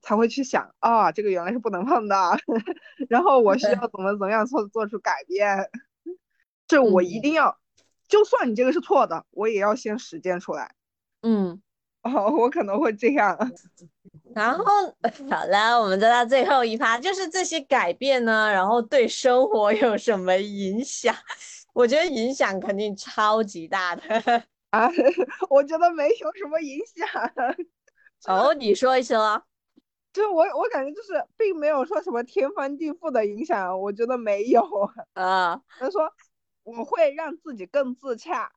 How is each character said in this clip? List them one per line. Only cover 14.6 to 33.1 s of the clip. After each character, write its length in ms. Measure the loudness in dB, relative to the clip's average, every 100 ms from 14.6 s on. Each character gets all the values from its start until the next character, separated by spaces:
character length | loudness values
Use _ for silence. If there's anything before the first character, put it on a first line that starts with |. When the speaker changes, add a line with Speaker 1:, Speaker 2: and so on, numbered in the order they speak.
| 2 2 0 -4 -6 -6 -6
Speaker 2:
好 160 | -4 0
了， 340 | 2 4 2
我 80 | 2
们 100 | 2
就 80 | 4
到 200 | 4 4
最 200 | 2 4
后 200 | 2 2
一 100 | 0
趴， 220 | 0 0
就 140 | -2
是 160 | -4 -4
这 160 | -4 -4
些 160 | -6
改 320 | 0 0 0
变 320 | -2 0 2 2
呢， 260 | 2 2
然 160 | 2 2
后 140 | 2
对 260 | 2 2 2
生 400 | 2 2 4 4
活 240 | 2 2
有 260 | 4 2 0
什 220 | 0 0
么 160 | 2 0
影 480 | 0 -6 -4 -4
响？ 320 | -6 -2 -2 -2
<laughs> 560 | -10 -18 -18 -20 _
我 140 | 0 2
觉 80 | 4
得 100 | 0
影 280 | -2 -4 -2
响 240 | -2 -2
肯 180 | -4 -4
定 160 | -4
超 480 | -8 -10 0 2 2
级 280 | -2 -8 -6
大 260 | -4 -4 -6
的。 80 |
<laughs> 440 | -4 -2 0 -2 -2 _ _
Speaker 1:
啊， 200 | 2 2
<laughs> 600 | 4 2 2 -6 -6 2
我 140 | 2
觉 140 | 2 2
得 120 | 2
没 180 | 2 -2
有 240 | -2 -6 -10
什 100 | -6
么 120 | -6
影 200 | -6 -12 -14
响。 220 | -10 -8 -6 -8 -4 -6 -6 -12 _ _ _ _ _ -4
<laughs> 0 |
Speaker 2:
哦， 260 | 2 2
你 220 | 0 0 2
说 220 | 2 2
一 60 |
说。 400 | 2 0 2 -2 _ _ _ _ _ _ _
Speaker 1:
就 200 | -2 0
我， 120 | 2 2 0
我 100 | -4
感 160 | -4 -6
觉 60 |
就 100 | -10
是 100 | -8 -6 -6 _
并 180 | -4 -2
没 120 | -2
有 180 | -2 -2
说 160 | -4
什 100 | -4
么 120 | -6
天 260 | -4 -2 -2
翻 240 | -4 -6 -6
地 140 | -8
覆 180 | -6 -2